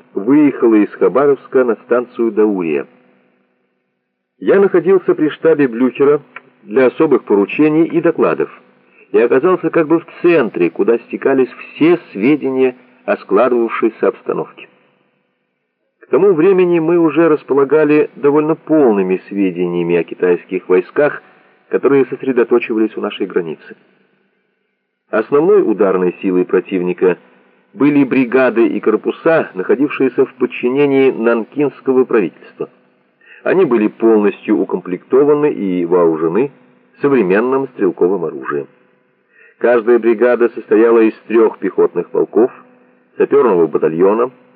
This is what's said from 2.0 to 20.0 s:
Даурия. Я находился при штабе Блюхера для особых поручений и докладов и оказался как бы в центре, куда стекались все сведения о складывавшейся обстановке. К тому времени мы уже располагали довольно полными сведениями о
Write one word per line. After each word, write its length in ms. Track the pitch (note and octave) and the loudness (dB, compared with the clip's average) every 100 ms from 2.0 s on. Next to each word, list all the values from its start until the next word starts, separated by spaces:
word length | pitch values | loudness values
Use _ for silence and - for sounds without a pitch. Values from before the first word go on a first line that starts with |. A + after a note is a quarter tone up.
| A#2+ - A#2 | -4 -4 -4
Даурия. 560 | G#2 G#2+ G2 E2 C#2 C2 _ _ _ _ _ _ _ _ _ _ _ _ _ _ _ | 0 0 0 -4 -4 -6 _ _ _ _ _ _ _ _ _ _ _ _ _ _ _
Я 200 | G2 F#3 | 0 2
находился 540 | G3 F#3 D#3+ F#3+ - | 2 2 2 0 0
при 160 | E3+ D3+ | -2 -2
штабе 380 | C3+ E3 D3 C3+ | 0 0 2 0
Блюхера 540 | A2+ B2+ - C#3+ D3 - - - _ | 0 -2 2 2 0 -4 -20 -20 _
для 240 | G2+ G#2+ B2+ | -4 0 0
особых 360 | - - A#2+ - | 2 0 0 2
поручений 600 | G2+ F#2+ - D3+ D#3 E3 | 0 0 0 0 2 0
и 160 | D#3+ | 0
докладов 480 | E3 - G2 D2+ - - _ _ _ _ _ | -2 0 -2 -2 -6 -8 _ _ _ _ _
и 80 | G#2 | 0
оказался 500 | A#2+ C3+ - B2 - | 2 2 0 0 0
как 180 | E3+ D3+ | -2 0
бы 120 | E3 | -2
в 60 | - - | -2 -4
центре, 480 | F3+ E3 A2 E2+ E2+ | 0 2 0 -2 -4
куда 280 | - G#2 A#2 | 0 0 0
стекались 520 | - G#2+ C3+ C3+ B2 | -4 -4 -2 0 -2
все 460 | - - - D#3 F3 - | -6 -20 -2 0 0 -2
сведения 640 | F#2+ A#2+ D3 C3 C3 C3 B2+ _ _ - | -4 0 0 -2 -2 -2 -2 _ _ -6
о 100 | G#2 | -6
складывавшейся 920 | - G2+ B2+ A#2+ A2+ - A2+ - G2+ | 0 2 2 0 -2 -2 -4 -2 -4
обстановке. 580 | - - F2 - - - _ _ _ _ _ _ _ _ _ _ _ _ _ | -4 -8 -8 -10 -16 -20 _ _ _ _ _ _ _ _ _ _ _ _ _
К 60 | _ | _
тому 260 | C3 G3+ | 0 2
времени 460 | D#3 F#3 F#3 F3+ E3+ | 4 2 2 2 0
мы 180 | D#3+ F3 | 0 2
уже 320 | D#3+ D3 E3 | 2 2 2
располагали 800 | D3+ - C3+ C3+ D3+ D3 D3+ D3 - | 0 0 0 2 2 2 2 0 -2
довольно 380 | C#3 D3 D3+ D#3+ | 0 2 0 -4
полными 640 | - D#3 C3 G2+ F#2 F#2 - | 0 2 4 2 0 -4 -4
сведениями 640 | G2+ F#2+ F2 F2+ F2 E2+ | -4 -2 -2 -4 -2 -2
о 80 | E2+ | -2